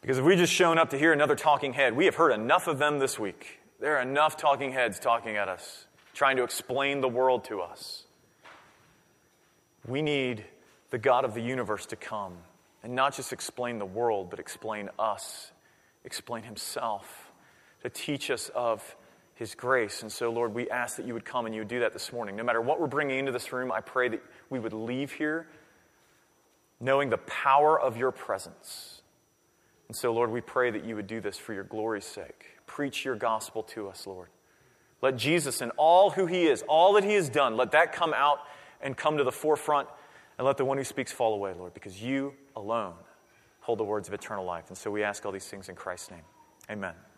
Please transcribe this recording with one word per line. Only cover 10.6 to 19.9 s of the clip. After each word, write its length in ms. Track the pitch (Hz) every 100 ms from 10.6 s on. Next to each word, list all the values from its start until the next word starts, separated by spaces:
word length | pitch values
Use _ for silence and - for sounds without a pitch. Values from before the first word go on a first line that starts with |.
| _ _ _
the 80 | 123
God 260 | 131 123
of 100 | 131
the 80 | 107
universe 420 | 117 131 107 104 -
to 100 | 110
come 380 | - 107 98 90 85 _ _ _
and 100 | 113
not 220 | 123 135 135
just 160 | 131
explain 480 | 123 - - 123 117
the 40 |
world, 460 | 98 98 120 104 90
but 80 | -
explain 500 | 82 - 110 107 101 -
us, 500 | 110 98 - - - _ _ _ _ _
explain 400 | 131 - - 117
himself, 880 | 110 104 - 139 120 101 - - - _ _ _ _ _
to 80 | 120
teach 400 | - - 139 -
us 200 | 123 -
of 440 | - 120 110 - - - _ _
his 220 | _ 113 -
grace. 460 | 123 131 104